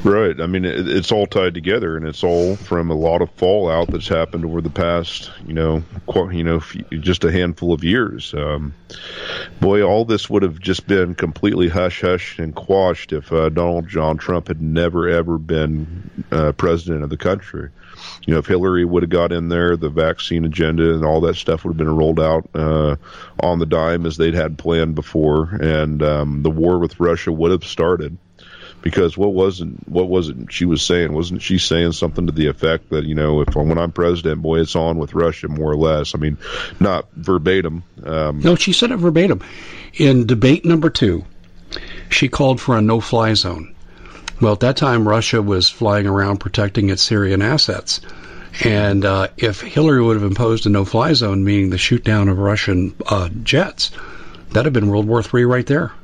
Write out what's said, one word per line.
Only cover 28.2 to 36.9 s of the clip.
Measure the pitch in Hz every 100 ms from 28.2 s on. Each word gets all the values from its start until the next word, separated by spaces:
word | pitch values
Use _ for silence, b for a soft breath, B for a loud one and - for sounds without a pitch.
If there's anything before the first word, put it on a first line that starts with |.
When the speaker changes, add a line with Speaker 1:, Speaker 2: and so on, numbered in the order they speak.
| _ _ B B B B
Speaker 1:
Because | 85 92 87 92
what | 101
wasn't, | 92 95 90 82 - -
what | 85 92
wasn't | 92 80 62 -
she | -
was | 87 78
saying? | - 87 82
Wasn't | 78 85 90
she | - 95
saying | - 82 85
something | 82 85 - 85
to |
the | 76 76
effect | 71 80 80 -
that, | 78
you | 76 76
know, | 76 76
if, | 71 76
when | 76 82
I'm | 85
president, | 85 85 87 80 78
boy, | 80 82
it's | 80 87
on | 82 82
with | 73
Russia, | 82 85 80 80
more | 76 78
or | 76
less? | 80 76 78
I | 76
mean, | 76 73 B B B B
not | 101